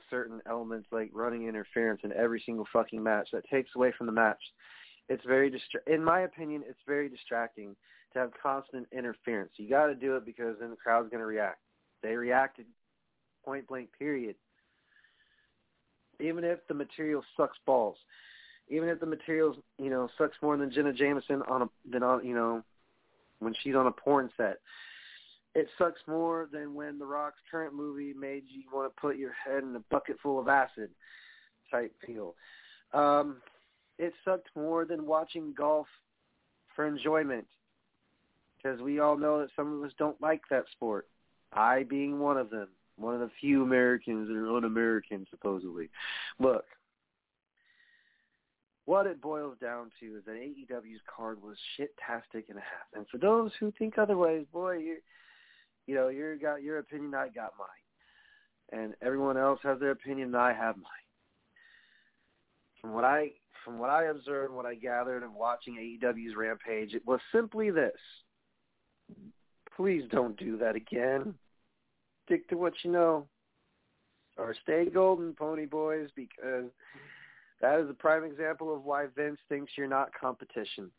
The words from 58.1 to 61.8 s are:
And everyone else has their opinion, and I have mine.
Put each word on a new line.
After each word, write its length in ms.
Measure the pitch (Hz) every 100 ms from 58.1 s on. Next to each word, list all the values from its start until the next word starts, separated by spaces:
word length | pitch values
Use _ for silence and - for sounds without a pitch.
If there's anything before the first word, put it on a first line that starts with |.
| _ _ _ _ _ _ 110
And 120 | 110 -
everyone 360 | 127 135 139 131
else 220 | 135 135
has 160 | 139 131
their 120 | 139
opinion, 380 | 135 135 135 127
and 80 | 123
I 160 | 123
have 240 | 110 113 98
mine. 80 | 87 - - _ _ _ _ _ - -